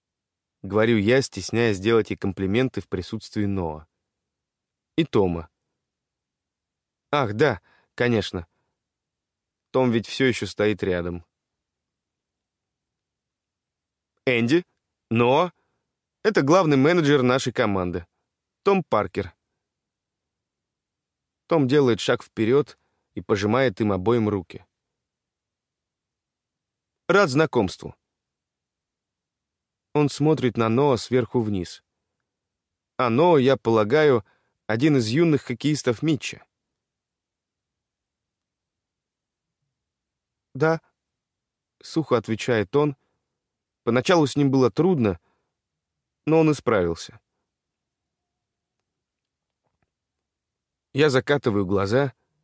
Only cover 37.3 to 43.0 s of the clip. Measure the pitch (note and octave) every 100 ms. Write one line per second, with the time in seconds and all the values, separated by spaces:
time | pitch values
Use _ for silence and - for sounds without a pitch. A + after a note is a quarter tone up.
37.3 | _ _ _ _ _ _ _ _ _ _
38.3 | _ _ _ _ _ _ _ _ _ _
39.3 | _ _ _ _ _ _ _ _ _ _
40.3 | _ _ C3 D#3+ D#3+ - _ _ _ _
41.3 | _ _ _ _ _ - D#3+ C#3+ A#2+ A2+
42.3 | A2 - A2+ G2 C#3+ D3+ C#3